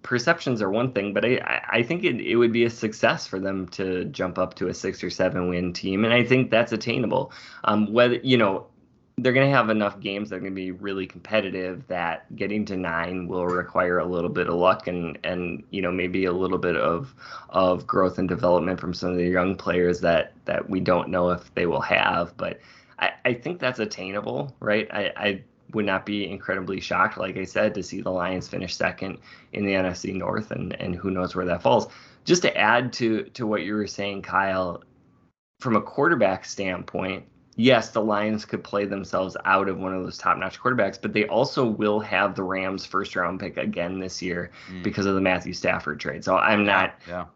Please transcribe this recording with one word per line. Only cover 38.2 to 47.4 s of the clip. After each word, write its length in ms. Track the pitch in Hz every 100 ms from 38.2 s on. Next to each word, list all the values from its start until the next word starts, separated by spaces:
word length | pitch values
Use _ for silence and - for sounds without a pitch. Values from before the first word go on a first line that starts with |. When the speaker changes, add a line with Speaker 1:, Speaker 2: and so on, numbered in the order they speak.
| 107 107
Speaker 1:
could 180 | - 101
play 220 | - 101
themselves 500 | 101 98 95 92 95 87
out 240 | - 95 98
of 120 | 90
one 140 | 92
of 80 | 92
those 160 | 87 -
top-notch 400 | 95 85 95 -
quarterbacks, 400 | 123 123 98 -
but 120 | 107
they 120 | 104
also 400 | - 110 139 -
will 340 | 120 104 104 104
have 360 | 107 95 98
the 80 | 95
Rams' 420 | 92 95 92 95
first-round 540 | - 95 92 95 87 92
pick 180 | 95 73
again 420 | 67 87 87 95
this 220 | 92 -
year 300 | 90 87 87 - -
Speaker 2:
Mm. 140 | 92
Speaker 1:
because 240 | 95 104 98
of 80 |
the 60 | 95
Matthew 320 | 95 90 -
Stafford 460 | 87 90 92 - 76
trade. 240 | - 76
So 140 | 101 92
I'm 220 | 92 104
Speaker 2:
Yeah, 60 |
Speaker 1:
not 300 | 104 95 92 - -
Speaker 2:
yeah. 180 | 90 - _